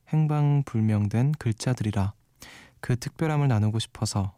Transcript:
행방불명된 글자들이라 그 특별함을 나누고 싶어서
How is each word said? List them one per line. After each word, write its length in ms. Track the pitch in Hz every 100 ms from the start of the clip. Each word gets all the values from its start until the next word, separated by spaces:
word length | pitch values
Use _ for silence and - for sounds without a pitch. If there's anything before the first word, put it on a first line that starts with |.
| -
행방불명된 1200 | 156 156 147 147 143 139 113 110 104 101 110 135
글자들이라 800 | 151 117 107 - 127 107 101 98 - _ _ - - - _
그 160 | - 123
특별함을 520 | - - 160 147 143
나누고 320 | 113 107 113
싶어서 540 | - - 107 107 98